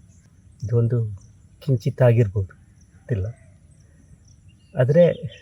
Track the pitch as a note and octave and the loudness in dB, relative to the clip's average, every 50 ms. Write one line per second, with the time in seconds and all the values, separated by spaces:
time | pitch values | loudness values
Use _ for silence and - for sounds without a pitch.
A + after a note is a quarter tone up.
0 | - - _ - _ _ _ _ _ - - - - G2 A#2 A#2 A#2 A#2 B2+ A#2 | -20 -20 _ -20 _ _ _ _ _ -20 -16 -14 -8 -4 -2 0 0 0 -2 -2
1 | A2+ G#2+ G2+ F#2 - - - - - _ - _ - - C3+ A#2 - C#3 - - | -4 -6 -8 -14 -20 -20 -20 -20 -20 _ -20 _ -4 -4 -4 -2 -2 -6 -2 2
2 | C3+ A#2+ A#2 A#2 A#2+ G2 F#2+ G#2+ F#2+ - - - - - - - - _ - - | 2 4 4 4 0 0 -2 -6 -6 -8 -12 -20 -20 -20 -20 -20 -20 _ -20 -20
3 | _ - B2+ G2 F#2 A2 - - - - - - - - - - - - - - | _ -8 -6 -6 -6 -8 -10 -14 -20 -20 -20 -20 -20 -20 -20 -20 -20 -20 -20 -20
4 | - - - - _ - - - - - - _ _ _ - - B2+ A#2+ - F3 | -20 -20 -20 -20 _ -20 -20 -20 -20 -20 -20 _ _ _ -2 -2 0 2 4 4
5 | F3 D#3+ - - - - - - | 4 4 2 -2 -10 -16 -16 -20